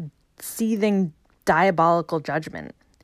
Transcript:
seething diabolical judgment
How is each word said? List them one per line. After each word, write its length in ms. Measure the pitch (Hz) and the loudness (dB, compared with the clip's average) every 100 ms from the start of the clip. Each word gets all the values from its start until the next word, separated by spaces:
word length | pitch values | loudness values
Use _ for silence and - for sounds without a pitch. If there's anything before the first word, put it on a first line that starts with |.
| 156 - _ - | -16 -16 _ -18
seething 760 | - - 226 220 214 196 180 - _ _ - | -14 -4 -2 0 2 2 0 -4 _ _ 0
diabolical 720 | 160 190 165 165 170 165 165 | 4 4 4 2 2 0 -4
judgment 540 | 139 147 160 - 76 - _ _ | -4 -6 -6 -10 -14 -18 _ _